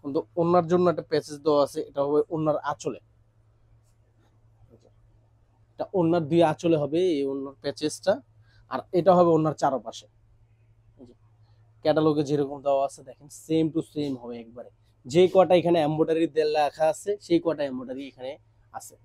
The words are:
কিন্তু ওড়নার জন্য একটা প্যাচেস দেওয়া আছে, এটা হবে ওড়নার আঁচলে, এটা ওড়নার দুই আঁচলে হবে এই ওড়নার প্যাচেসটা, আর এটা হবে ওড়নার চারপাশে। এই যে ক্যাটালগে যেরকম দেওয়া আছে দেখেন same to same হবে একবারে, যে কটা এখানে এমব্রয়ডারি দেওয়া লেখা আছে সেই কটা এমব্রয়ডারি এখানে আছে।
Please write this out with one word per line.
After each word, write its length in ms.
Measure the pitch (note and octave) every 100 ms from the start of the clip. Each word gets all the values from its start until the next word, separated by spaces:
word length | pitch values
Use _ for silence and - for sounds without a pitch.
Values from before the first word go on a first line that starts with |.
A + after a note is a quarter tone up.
কিন্তু 180 | D3 C#3+ D#3+ -
ওড়নার 280 | E3+ F3 E3
জন্য 140 | F3 F3+
একটা 120 | D#3+ -
প্যাচেস 260 | D3+ - D3
দেওয়া 160 | D3 D3 C#3
আছে, 140 | - D3
এটা 120 | C#3+ C#3
হবে 140 | D3 D3
ওড়নার 240 | E3 D#3 D3 C#3+
আঁচলে, 300 | D3 - G2 _ _ _ _ _ _ _ _ _ _ _ _ _ _ _ _ _ A2+ _ _ _ _ _ _ _ _ _
এটা 120 | _ D3+ G3
ওড়নার 260 | E3 F3 D3+
দুই 100 | E3+ E3
আঁচলে 260 | D#3 F3 D#3+
হবে 180 | C#3+ D#3 F#3 D3+
এই 80 | C#3
ওড়নার 260 | C#3 C3+ C#3
প্যাচেসটা, 500 | C#3+ C#3 D3+ - - A#3 - _ _ _ _
আর 80 | B2+ - F3+
এটা 140 | E3+ F3+
হবে 120 | F3
ওড়নার 220 | D#3+ D#3 C#3+
চারপাশে। 440 | D3+ C3 A2+ - - _ _ _ _ _ _ _ _ _
এই 40 | B2
যে 60 | - _ _ _ _ _ _
ক্যাটালগে 400 | D#3 D3+ D#3 D3 C#3
যেরকম 300 | C#3+ C#3 C#3+ C3+
দেওয়া 160 | C#3 C#3
আছে 120 | - C3+
দেখেন 200 | B2 C#3+ -
same 240 | - D#3+ D#3+
to 60 | D#3 -
same 220 | D3+ D3 B2+
হবে 120 | A#2+ A#2+
একবারে, 280 | A2+ A#2+ A2+ _ _ _ B2+
যে 100 | D3 F#3
কটা 200 | F#3+ F3 F3+
এখানে 180 | E3+ E3+ D3
এমব্রয়ডারি 400 | D#3 D#3+ D#3+ E3 D3+
দেওয়া 140 | D3+ D3+
লেখা 300 | C#3+ - D#3
আছে 180 | D3+ - G#3
সেই 140 | - E3+
কটা 180 | E3+ D3+ C#3+
এমব্রয়ডারি 320 | B2+ B2+ C3 C#3
এখানে 200 | A#2 B2+ D3+ _ _ _ -
আছে। 160 | - D3